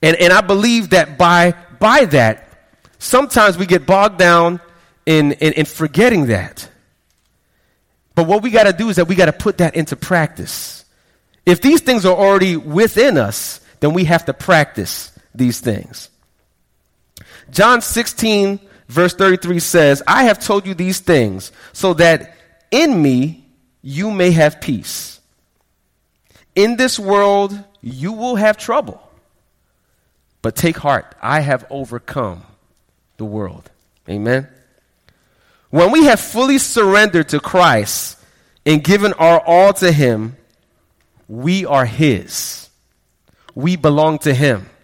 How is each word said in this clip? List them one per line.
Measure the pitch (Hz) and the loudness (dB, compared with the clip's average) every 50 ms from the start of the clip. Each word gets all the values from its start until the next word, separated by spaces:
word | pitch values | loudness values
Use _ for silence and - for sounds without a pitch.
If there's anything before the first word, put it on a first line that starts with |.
And, | - 156 165 | 2 0 2
and | 165 175 175 185 | 2 4 4 4
I | 202 | 4
believe | 214 180 202 196 208 240 233 233 220 165 | 2 2 0 0 2 0 0 0 0 2
that | - 180 156 143 151 | 2 2 2 0 0
by, | - 180 170 175 175 170 180 170 - - - - _ | 0 2 4 4 4 4 2 0 -2 -10 -20 -10 _
by | - 214 240 302 269 | 0 2 4 4 4
that, | 185 143 143 117 110 110 - - _ - _ _ _ _ _ _ _ _ _ | 4 4 2 2 2 0 -2 -8 _ -20 _ _ _ _ _ _ _ _ _
sometimes | - - - 247 285 277 - 247 214 208 180 | -8 0 0 0 0 2 2 2 2 2 2
we | 170 196 | 0 0
get | 180 175 175 139 | 0 0 0 2
bogged | 147 185 190 202 214 196 170 | 2 2 4 4 2 2 2
down | 180 175 170 170 170 170 175 175 - _ _ _ _ _ _ _ _ | 4 4 6 4 4 2 -2 -4 -12 _ _ _ _ _ _ _ _
in, | - 160 156 151 143 143 | 0 2 2 2 2 0
in, | - - 156 - | 0 -2 -2 0
in | - 156 | 0 -4
forgetting | - - - 156 151 143 151 214 247 240 185 147 | -4 -4 -6 -6 -4 0 2 2 2 2 2 0
that. | 120 110 95 87 76 - - - - _ _ _ _ _ _ _ _ _ _ _ _ _ _ _ _ _ _ _ _ _ _ _ _ _ _ _ _ _ | 0 -2 -2 -4 -8 -14 -20 -20 -20 _ _ _ _ _ _ _ _ _ _ _ _ _ _ _ _ _ _ _ _ _ _ _ _ _ _ _ _ _
But | - 165 | -4 0
what | 165 196 214 202 | 0 0 -2 -2
we | 247 | 0
gotta | 214 226 214 202 185 | 2 4 4 4 2
do | 165 214 226 | -2 -4 -4
is | 196 | 0
that | 170 175 | 0 0
we | 165 196 | 0 2
gotta | 170 180 160 151 | 2 2 2 0
put | - - 214 196 - | -2 -4 -6 -2 0
that | 180 160 - | -2 -2 0
into | 165 156 - - | -4 -6 -6 -6
practice. | - - - 185 175 156 147 - - 147 - - - - - - - _ _ _ _ _ _ _ _ _ _ _ _ _ | -12 -6 -2 0 0 0 -2 -4 -10 -14 -14 -12 -14 -14 -16 -18 -20 _ _ _ _ _ _ _ _ _ _ _ _ _
If | - 180 175 | 0 0 2
these | - 262 311 330 | 4 2 2 2
things | - - 254 233 175 | 2 0 -2 0 2
are | 185 180 | 0 0
already | 175 202 196 196 196 185 190 175 | 2 2 2 4 2 2 0 -2
within | 156 143 151 147 175 220 220 - 202 240 285 220 | -4 -8 -4 -2 0 0 0 2 2 2 2 2
us, | 147 113 98 98 - - - - - _ _ _ _ | 2 0 -2 -4 -10 -12 -12 -14 -18 _ _ _ _
then | - 147 160 | -2 -2 0
we | 175 185 | 0 0
have | 151 170 165 - | 0 0 0 0
to | - 139 | -4 -10
practice | - - - 185 160 147 - - - 95 80 - - - - _ _ _ _ _ | -10 -2 0 2 2 2 0 -4 -10 -10 -10 -10 -14 -16 -18 _ _ _ _ _
these | 113 127 123 113 - | -2 -2 -2 -2 -4
things. | - 123 107 98 - - - - - - _ _ _ _ _ _ _ _ _ _ _ _ _ _ _ _ _ _ _ _ _ - - _ - - - _ | -6 -6 -6 -6 -8 -14 -20 -20 -20 -20 _ _ _ _ _ _ _ _ _ _ _ _ _ _ _ _ _ _ _ _ _ -20 -20 _ -20 -20 -20 _
John | - - 196 226 247 240 | -2 2 4 4 4 2
sixteen, | 220 - - 226 233 - - - - 220 214 202 202 196 196 196 _ _ _ _ _ _ | 0 -4 -6 -6 -6 -6 -6 -4 -2 0 0 0 0 -2 -4 -6 _ _ _ _ _ _
verse | 120 151 175 180 175 | -2 0 0 0 0
thirty-three | - 190 190 185 180 - 175 180 170 | 2 2 2 2 0 -2 -4 -4 -4
says, | 165 - - 175 156 143 139 139 - | -4 0 2 4 4 4 2 2 0
"I | - 175 240 269 | 0 0 2 4
have | 240 208 - | 2 2 0
told | - - 208 202 190 | -2 -4 -2 -2 -2
you | 185 185 | -6 -8
these | 160 180 185 190 - | -6 -4 -4 -4 -6
things | - - 175 143 120 104 95 92 95 - _ _ - - _ | -2 0 2 2 2 0 -4 -10 -14 -16 _ _ -20 -20 _
so | - - 190 175 | -4 -2 -2 0
that | 156 170 165 165 151 - - - _ _ _ _ _ _ _ | 2 2 2 2 0 -2 -12 -20 _ _ _ _ _ _ _
in | - 254 320 320 262 185 | -2 0 0 2 2 2
me | 151 139 131 123 127 151 165 - _ _ _ _ _ _ _ _ _ | 2 2 2 0 -2 -4 -6 -12 _ _ _ _ _ _ _ _ _
you | 135 135 147 190 220 | -14 -10 -8 -6 -6
may | 214 196 180 180 175 | -2 0 2 2 4
have | 165 156 151 151 - | 4 2 2 0 -4
peace. | - - 139 101 - - - - - - - _ _ _ _ _ _ _ _ _ _ _ _ _ _ _ _ _ _ _ _ _ _ _ _ _ _ _ _ | -8 -6 -6 -6 -6 -10 -14 -14 -14 -16 -20 _ _ _ _ _ _ _ _ _ _ _ _ _ _ _ _ _ _ _ _ _ _ _ _ _ _ _ _
In | 185 196 220 240 | 0 0 0 0
this | 226 262 254 - - | 0 -2 -2 -2 -6
world | 208 196 202 202 202 202 202 202 202 196 202 202 202 _ _ _ | -4 0 0 2 2 2 2 0 -2 -2 -6 -12 -16 _ _ _
you | - 117 127 131 139 185 226 | -18 -16 -14 -10 -10 -10 -8
will | 220 226 254 247 | -8 -8 -6 -4
have | 202 214 214 214 - | 0 0 0 0 -2
trouble, | - - 226 285 269 - 95 - _ _ _ _ _ _ _ _ _ _ _ _ _ _ _ _ _ _ _ _ _ _ _ _ _ _ _ _ _ | -4 -6 -4 -4 -4 -6 -12 -20 _ _ _ _ _ _ _ _ _ _ _ _ _ _ _ _ _ _ _ _ _ _ _ _ _ _ _ _ _
but | 113 113 | -10 -8
take | - - 170 160 | -4 -4 -4 -4
heart, | - - 147 139 113 - _ - _ - | -4 -2 -2 -2 -2 -4 _ -20 _ -8
I | 110 135 156 | -4 -4 -2
have | 147 139 139 127 - - | -2 -2 -4 -6 -6 -10
overcome | - 139 135 123 120 120 _ - - 143 123 104 90 85 82 _ _ _ _ _ _ _ _ _ _ _ _ _ _ | -14 -14 -12 -12 -14 -16 _ -12 -10 -8 -8 -8 -8 -12 -20 _ _ _ _ _ _ _ _ _ _ _ _ _ _
the | _ 107 | _ -14
world." | 107 104 107 104 95 90 92 _ _ _ _ _ _ _ _ _ | -12 -10 -10 -10 -10 -12 -18 _ _ _ _ _ _ _ _ _
Amen. | - 92 104 104 110 123 131 135 143 _ _ _ _ _ _ _ _ _ _ _ _ _ _ _ _ _ _ _ _ _ _ _ _ | -12 -10 -8 -4 -4 -4 -4 -4 -8 _ _ _ _ _ _ _ _ _ _ _ _ _ _ _ _ _ _ _ _ _ _ _ _
When | - 147 254 285 | 0 2 2 2
we | - 320 320 | 4 4 4
have | 294 233 202 | 4 4 2
fully | - - - 214 254 269 277 269 | -2 -8 -4 -4 0 0 0 0
surrendered | - - - 233 220 196 190 208 214 214 175 170 156 - | -2 -2 -2 0 0 2 4 4 2 2 2 -2 -2 -2
to | - 147 | -4 -6
Christ | - - - 190 180 165 131 110 104 101 - - - - - _ _ _ _ _ _ _ _ _ _ | -6 -2 0 2 2 4 2 2 0 -4 -8 -10 -10 -12 -16 _ _ _ _ _ _ _ _ _ _
and | 147 156 151 147 | 0 0 0 2
given | 156 196 208 196 208 185 | 2 0 2 2 -2 -2
our | - 165 165 170 165 | 2 4 4 4 4
all | - - 170 175 190 202 202 | 2 2 4 4 6 4 2
to | - - 180 | 2 0 0
him, | 165 147 147 123 117 107 110 113 131 _ _ _ _ _ _ _ _ _ _ _ _ _ _ _ _ _ _ | 2 2 2 2 0 -2 -4 -10 -12 _ _ _ _ _ _ _ _ _ _ _ _ _ _ _ _ _ _
we | _ 107 113 123 156 180 196 180 | _ -16 -8 -4 -4 -2 -2 -2
are | 131 143 139 131 | -2 0 0 0
his. | 120 107 110 160 151 120 90 - - - - - - - - - _ _ _ _ _ _ _ _ _ _ _ _ _ _ _ _ - _ | -2 -2 -2 0 0 0 -2 -4 -10 -12 -12 -12 -12 -14 -16 -20 _ _ _ _ _ _ _ _ _ _ _ _ _ _ _ _ -20 _
We | - 131 165 185 | -6 -4 -4 -4
belong | 175 135 156 147 147 156 156 156 147 | 0 0 0 0 2 0 0 -2 -2
to | - 156 139 | -4 -2 -2
him. | 123 147 143 123 98 95 - _ _ | 0 0 0 -2 -2 -6 -14 _ _